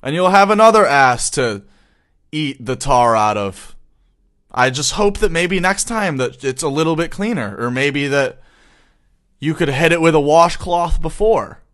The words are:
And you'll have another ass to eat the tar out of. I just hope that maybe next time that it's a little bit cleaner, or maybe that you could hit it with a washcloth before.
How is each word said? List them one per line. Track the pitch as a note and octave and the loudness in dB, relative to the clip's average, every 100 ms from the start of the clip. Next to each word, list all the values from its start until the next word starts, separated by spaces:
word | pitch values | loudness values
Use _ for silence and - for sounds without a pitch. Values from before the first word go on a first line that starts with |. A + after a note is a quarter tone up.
And | B2+ | -6
you'll | D#3+ F#3 | -2 2
have | G3 G3+ | 4 4
another | G#3 A3 A3 F3 | 6 6 6 4
ass | C#3+ C3 A#2+ - | 4 4 2 -4
to | - B2 G2 - _ _ _ _ _ _ | -2 -4 -4 -14 _ _ _ _ _ _
eat | D#3 D3 C#3 | -6 -6 -8
the | A2+ B2+ | -8 -6
tar | - B2+ A#2+ A2+ | 0 2 4 2
out | G#2+ G#2 | 0 -2
of. | G2 F#2+ - - - _ _ _ _ _ _ | -6 -10 -20 -20 -20 _ _ _ _ _ _
I | - B2+ | 0 0
just | C3 D3 | 0 -6
hope | - G3+ G3+ | 0 -2 0
that | G#3 | -2
maybe | E3 F3 F#3 | 0 -2 0
next | F3+ G3 | -2 -2
time | - A3+ G3 C#3 | -4 -4 -4 -4
that | B2+ - | -6 -4
it's | C#3 B2+ | -8 -4
a | D#3 | -4
little | C#3 D#3+ | -2 -2
bit | D#3+ E3 | -2 -4
cleaner, | - G#3 G#3+ G#2 G2+ | -4 -4 -4 -6 -6
or | A#2+ | -6
maybe | B2 C#3 C#3+ C#3 | -2 -2 -2 -2
that | C#3 C3 - - _ _ _ _ _ _ _ _ _ | 0 -2 -6 -20 _ _ _ _ _ _ _ _ _
you | C#3+ | -6
could | D#3 D#3 | -2 -2
hit | C3+ E3 | 0 0
it | E3+ | 2
with | E3 | 4
a | D#3 | 2
washcloth | C#3+ D#3+ E3+ - F3+ F3 E3 - | 4 4 4 2 -4 -2 0 0
before. | D#3+ - G#3+ F#3+ G2 - _ | -2 -2 0 0 -2 -14 _